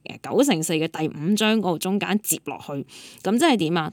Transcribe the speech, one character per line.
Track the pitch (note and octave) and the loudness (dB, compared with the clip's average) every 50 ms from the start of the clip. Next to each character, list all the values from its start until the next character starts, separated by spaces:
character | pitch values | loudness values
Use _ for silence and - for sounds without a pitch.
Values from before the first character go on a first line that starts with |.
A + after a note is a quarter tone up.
| _ | _
呃， | - - - - | -18 -18 -14 -10
九 | - - G#3 C#4 | -2 2 2 4
乘 | C#4+ G3+ D#3 D#3 | 4 4 0 0
四 | - E3 | -2 0
嘅 | D#3 D#3 D#3+ | 0 -2 -2
第 | - D#3+ D#3 D3+ | -2 -4 -4 -4
五 | - D3 D3 F3+ G#3+ | -4 -4 0 0 2
張 | G#3 G#3+ G#3+ A3 A3+ | 2 2 2 2 2
嗰 | F3+ | 2
度 | F3+ E3 - | 0 -2 -2
中 | - F#3 G3 G3+ | -2 -2 -2 -2
間 | F3 F3+ F#3+ G#3 - | 0 0 -2 -2 0
接 | - D#3+ C#3 - | -2 -6 -4 -4
落 | D3 B2+ - | -10 -10 -10
去。 | - - C#3+ C#3 B2+ - - - - - - - - | -8 -8 -8 -8 -8 -8 -14 -20 -20 -20 -18 -6 -2
噉 | F#3+ G#3+ A#3+ | 0 2 4
即 | E4 | 4
係 | E4 B3+ | 4 4
點 | G3 E3 D3+ F3 E3+ | 4 2 2 0 0
啊？ | D#3 - | 0 -2